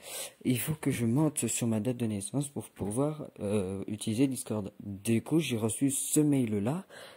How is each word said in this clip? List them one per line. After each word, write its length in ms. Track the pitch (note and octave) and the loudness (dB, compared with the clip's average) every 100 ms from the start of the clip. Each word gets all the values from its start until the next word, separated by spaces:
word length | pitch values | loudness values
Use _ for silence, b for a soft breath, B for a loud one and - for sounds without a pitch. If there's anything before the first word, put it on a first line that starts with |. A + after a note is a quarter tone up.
| B B B B | B B B B
il 140 | - B2 | 0 0
faut 160 | - | 0
que 160 | D#3 C#3 | -2 0
je 160 | A2+ A#2 | 2 2
mente 400 | C3 D#3 C#3 A#2 | 4 2 2 -2
sur 200 | - A#2+ | 0 2
ma 140 | A2 | 2
date 160 | A2+ A#2+ | 0 0
de 100 | A2+ | -2
naissance 420 | G#2 - C3 C#3+ | -2 -2 -4 -4
pour 160 | - | -6
pouvoir, 640 | - - G2 A2+ D3 D3+ - - | -10 -6 -4 0 0 -2 -10 -6
euh, 420 | G2+ G#2 F#2 G2 - | -2 0 0 -4 -6
utiliser 400 | G#2+ - A2 C#3 | -6 -2 2 2
Discord. 460 | B2 - G#2+ G2 - | 0 -4 -4 -4 -10
Du 420 | G2+ G2 A2 A2+ | -10 -6 2 2
coup, 180 | - D#3+ | 4 0
j'ai 160 | C#3 A2+ | 2 0
reçu 340 | A2+ - C#3 | 0 2 0
ce 300 | C3+ - D#3 | 0 2 4
mail 380 | D3+ C3+ A#2 G#2 | 4 4 2 2
là, 260 | G#2 F3 - B B | 0 -2 -6 B B